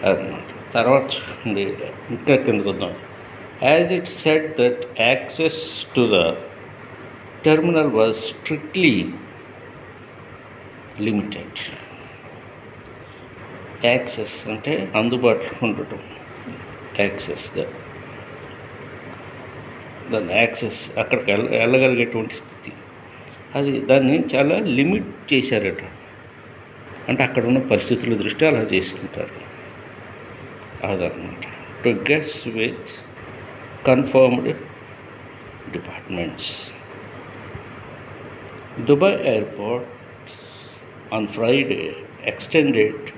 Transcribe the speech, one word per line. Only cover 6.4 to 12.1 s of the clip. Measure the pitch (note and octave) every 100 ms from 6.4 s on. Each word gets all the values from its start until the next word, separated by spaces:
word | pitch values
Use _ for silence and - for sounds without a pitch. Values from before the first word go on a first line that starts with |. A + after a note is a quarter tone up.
| - - - - - - - - - - D#3
terminal | D#3 E3 E3 D3 A2
was | A2 A2 -
strictly | - - D3+ - F#3+ F3 G#2 E2+ F2 - - - - - - - - - - - - - - - - - - G#2+
limited. | G#2+ - - F2 - - - - - -